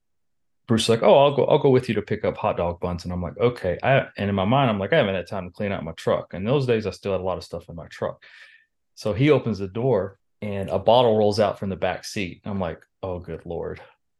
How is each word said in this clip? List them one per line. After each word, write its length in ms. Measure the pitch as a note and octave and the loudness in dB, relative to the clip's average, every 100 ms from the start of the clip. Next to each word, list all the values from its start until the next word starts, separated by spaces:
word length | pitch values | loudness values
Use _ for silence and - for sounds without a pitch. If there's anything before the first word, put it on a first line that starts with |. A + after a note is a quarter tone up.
| _ _ _ _ _ _ - | _ _ _ _ _ _ 0
Bruce 160 | A2+ | 0
is 40 | A2+ | 2
like, 120 | A2+ | 4
"Oh, 160 | - D#3+ | 6 6
I'll 160 | C#3+ | 6
go, 100 | C#3 - | 4 2
I'll 120 | - | 4
go 120 | C#3+ | 4
with 180 | B2+ - | 2 2
you 60 | G#2 | -4
to 60 | |
pick 220 | - G#2 | -4 -4
up 120 | G2 - | -4 -2
hot 200 | G#2+ - | -4 -2
dog 220 | F2 F2 | -4 -4
buns." 240 | F2+ F2 | -6 -6
And 80 | F2+ | -6
I'm 80 | F2+ | -6
like, 140 | E2+ - | -6 -2
"Okay." 400 | A#2+ B2 F2+ E2 | -2 0 -4 -2
I, 240 | B2 C3 - - | 2 0 0 -4
and 140 | G2+ | -2
in 40 | |
my 100 | G2 | 0
mind, 260 | F#2+ C3+ C3 | 2 2 2
I'm 80 | G#2 | 0
like, 140 | G2 | 0
"I 40 | E3 | 2
haven't 180 | G#2+ F#2+ | 2 -2
had 100 | F2 | -6
time 180 | G2+ F2+ | -8 -10
to 40 | |
clean 220 | - G#2 | -8 -6
out 100 | F#2+ | -4
my 100 | E2 | -8
truck." 420 | E2 - F#2+ - | -6 -2 -2 -4
And 120 | E2+ G2+ | -6 0
those 200 | C#3+ B2+ | 0 2
days 200 | A2+ G2+ | 0 -2
I 40 | |
still 220 | - G2+ | -6 -4
had 80 | F#2+ | -4
a 40 | |
lot 120 | F#2 F2 | -4 -6
of 80 | |
stuff 240 | - E2+ - | -8 -14 -12
in 60 | |
my 140 | E2+ D2+ | -16 -14
truck. 340 | - - - - - - - _ _ _ | -8 -8 -8 -18 -20 -20 -20 _ _ _
So 180 | - G#2+ | -8 -4
he 180 | G2+ D3 | 2 4
opens 280 | C3+ A#2 G2 | 4 2 -4
the 80 | G2 | -6
door 520 | G#2+ C3 G#2+ F#2+ - _ - | -2 0 0 -2 -10 _ -14
and 300 | G#2 G2+ F#2+ | -8 -6 -4
a 80 | F#2+ | 0
bottle 380 | - A#2+ B2 G#2+ | 4 6 6 4
rolls 220 | G#2 G#2 | 4 4
out 180 | G2+ - | 2 0
from 100 | G2+ | -6
the 80 | F2+ | -4
back 280 | F#2 F2 | -4 -4
seat. 380 | - A2 F2+ B1+ | -8 -8 -8 -8
I'm 160 | - G2 | -8 -4
like, 200 | F2 D#2+ _ - | -4 -6 _ -12
"Oh, 160 | G2 F2+ | -8 -8
good 260 | E2+ D#2+ | -10 -12
Lord." 360 | E2+ E2 D#2+ D#2 - _ _ | -10 -8 -8 -12 -16 _ _